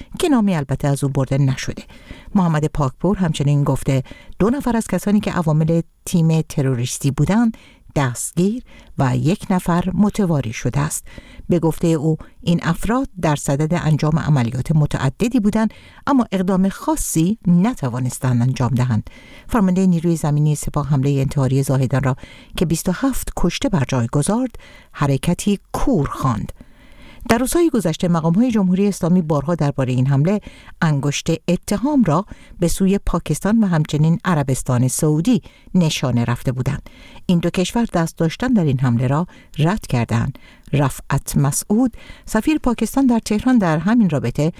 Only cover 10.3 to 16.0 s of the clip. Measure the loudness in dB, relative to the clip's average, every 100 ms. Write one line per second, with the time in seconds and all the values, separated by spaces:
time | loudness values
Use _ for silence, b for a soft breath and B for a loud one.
10.3 | 0 -2 -4 -4 -2 -4 -6 B B B
11.3 | B B 0 0 0 0 0 0 -2 B
12.3 | B -2 0 0 -2 0 -2 -4 -4 -2
13.3 | -2 -2 -2 0 0 0 0 2 0 2
14.3 | 2 0 -2 0 2 2 0 -2 0 0
15.3 | 2 2 2 0 B B B